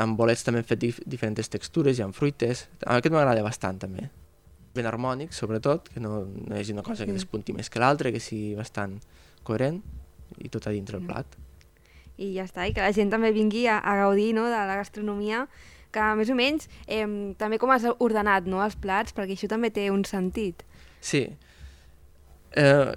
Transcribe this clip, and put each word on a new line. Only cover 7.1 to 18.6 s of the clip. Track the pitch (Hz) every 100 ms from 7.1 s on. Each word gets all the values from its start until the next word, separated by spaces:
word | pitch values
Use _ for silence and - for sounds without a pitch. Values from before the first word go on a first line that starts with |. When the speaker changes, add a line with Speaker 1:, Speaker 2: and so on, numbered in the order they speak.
Speaker 2:
Mm. | 98
Speaker 1:
despunti | 185 110 -
més | 104 110
que | 113
l'altre, | 123 143 131
que | 117
sigui | - 110 107 104
bastant | 104 - 101 98 - - - -
coherent | - 110 131 175 - - - - - -
i | -
tot | 113 107
a |
dintre | 104 98 101
el |
Speaker 2:
Mm. | 87
Speaker 1:
plat. | - - - - - - _ _ - - -
Speaker 2:
I | 196 185
ja |
està, | 185 - 185
i |
que | 220
la | 196
gent | 208 202
també | 220 226
vingui | 214 214 208 240
a, | 214
a | - 202
gaudir, | 202 202 220
no?, | 220 233
de | 233
la | 196 196
gastronomia, | 202 208 208 202 208 220 277 - - - -
que | 220 214 214
més | 220
o |
menys, | 254 262 302 - - -
em, | 220 214 208 202 190
també | 220 220
com | 247
has | 262 233 233
ordenat, | 240 214 208 196 185
no?, | 190